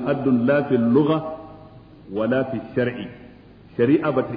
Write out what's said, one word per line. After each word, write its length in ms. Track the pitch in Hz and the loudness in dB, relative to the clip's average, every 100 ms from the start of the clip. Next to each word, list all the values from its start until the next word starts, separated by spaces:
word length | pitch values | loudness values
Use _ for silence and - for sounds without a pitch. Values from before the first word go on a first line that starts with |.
| 143 | -2
haddun 400 | 139 139 120 123 | -2 2 2 4
la 180 | 143 | 2
fil 160 | 143 127 | 2 0
lugha 380 | 117 135 147 156 - - - - - - - - - | 4 4 4 0 -4 -12 -16 -20 -20 -20 -20 -20 -8
wa 160 | 101 110 | -4 0
la 180 | 131 | 0
fil 160 | 131 113 - | -2 -6 -6
shar'i." 320 | 131 120 104 98 - - - - - - - | -2 -2 -4 -10 -14 -20 -20 -20 -20 -8 0
Shari'a 360 | 120 156 156 | 2 4 2
ba 100 | 131 | -2
ta 140 | 113 | -2